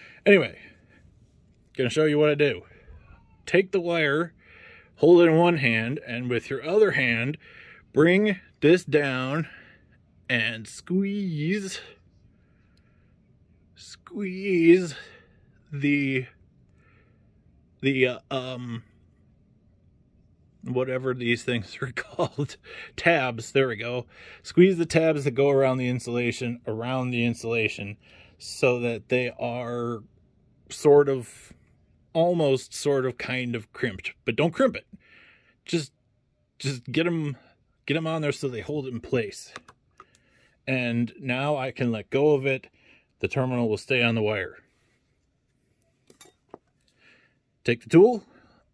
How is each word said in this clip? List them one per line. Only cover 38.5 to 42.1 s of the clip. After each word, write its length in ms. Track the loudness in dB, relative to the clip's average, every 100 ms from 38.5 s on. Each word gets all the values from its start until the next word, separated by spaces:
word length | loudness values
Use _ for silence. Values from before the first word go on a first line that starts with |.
| -8
hold 260 | -8 -8 -8
it 60 |
in 80 | -10
place. 520 | -4 -4 -4 -10 -18 -20 -20 _ _ _ -20 _ _ _ _ _ -6
And 460 | -4 -2 -2 -4 -6
now 360 | -8 -4 -2 -4
I 140 | -6
can 220 | -4 -4
let 180 | -4 -4